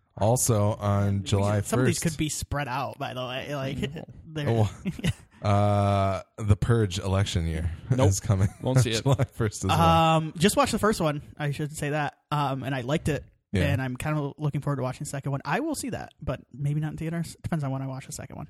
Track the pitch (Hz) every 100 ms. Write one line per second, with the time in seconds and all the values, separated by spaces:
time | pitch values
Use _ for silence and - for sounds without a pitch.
0 | _ - 104 127 - 110 104 - 101 101
1 | 101 98 98 101 101 104 - - 127 165
2 | 170 151 156 - - 139 139 131 120 113
3 | 117 120 127 127 95 143 135 135 135 -
4 | - - - 147 147 113 104 - 196 -
5 | 180 - - - 104 101 104 101 101 101
6 | 98 92 - - 107 101 - 117 104 87
7 | 95 95 98 92 82 80 80 82 - 127
8 | 131 95 - 95 101 - 123 131 113 110
9 | 131 139 135 - 110 - 95 160 165 165
10 | 160 160 156 165 190 277 269 220 208 214
11 | 160 147 - - 147 139 151 151 147 151
12 | 147 - - 147 139 135 123 135 120 160
13 | - 143 - _ _ 95 87 - 131 127
14 | 156 151 143 - 147 151 143 139 127 123
15 | 143 139 139 139 - 175 320 285 269 110
16 | - - 151 131 - 123 143 147 160 214
17 | 160 170 160 - - 165 135 135 135 131
18 | - - - -